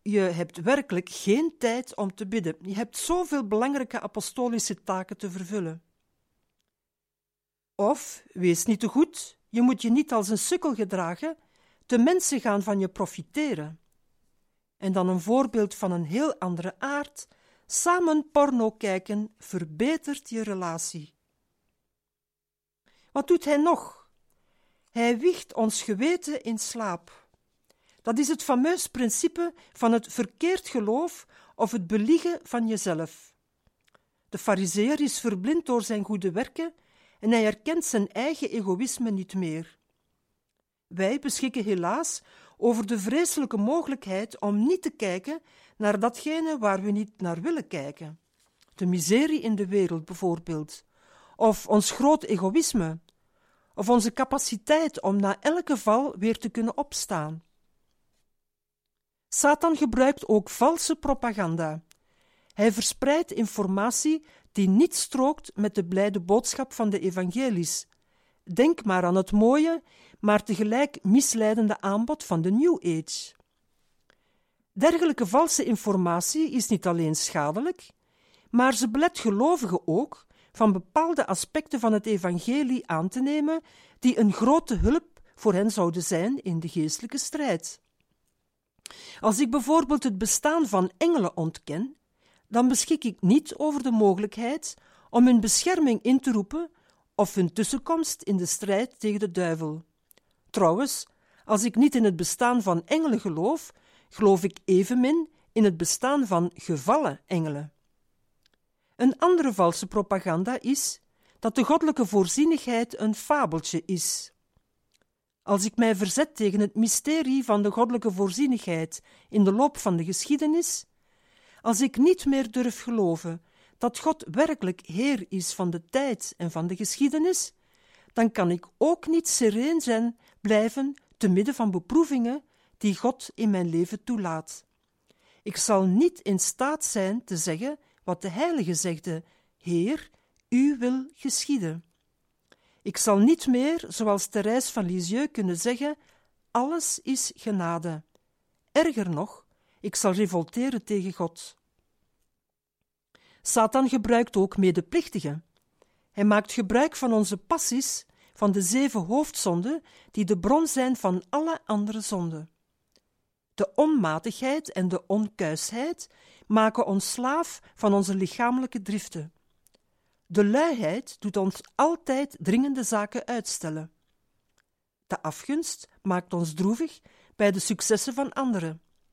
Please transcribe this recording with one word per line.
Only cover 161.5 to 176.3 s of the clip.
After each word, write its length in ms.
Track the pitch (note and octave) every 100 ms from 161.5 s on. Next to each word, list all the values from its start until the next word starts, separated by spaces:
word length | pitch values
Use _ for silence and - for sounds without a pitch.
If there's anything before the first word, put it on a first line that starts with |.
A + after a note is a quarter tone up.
| D#4+
andere 360 | - G#3+ G#3 A3
zonden. 500 | - F#3+ E3+ D#3 D#3+ _ _ _ _ _ _ _ _ _ _
De 180 | - G3
onmatigheid 960 | - D#4 D4 E3 D#3 A3+ - C4 D4+ -
en 160 | F#3+ F#3
de 180 | F3+ -
onkuisheid 1040 | G#3 G#3 - E3 D#3 - A3+ D4+ F4 - _ _ - -
maken 400 | A3 A3 A3+ G#3+
ons 260 | G3 -
slaaf 480 | - B3 D#4 E4 - _
van 200 | - G#3+
onze 200 | G3+ G3
lichamelijke 680 | G3 F#3 - A#3+ B3+ B3+ A#3+
driften. 500 | F#3+ G3+ - E3 D#3 _ _ _ _ _ _ _ _ _ -
De 120 | F3+
luiheid 720 | G3+ C4 E4 A#3+ D#3 G#3+ - -
doet 180 | G#3 G3+
ons 240 | F#3+ - -
altijd 640 | - D4+ E4+ - C4 C#4+ -
dringende 420 | E3 A#3 C#4 C4
zaken 440 | G3+ G#3+ G#3 A#3+ -
uitstellen. 640 | A#3+ - - D#3+ D#3 D#3+ _ _ _ _ _ _ _ _ _ _ _ -
De 160 | -
afgunst 640 | D#3 - - D4+ D#4+ - - _
maakt 300 | G3 F3+ F3+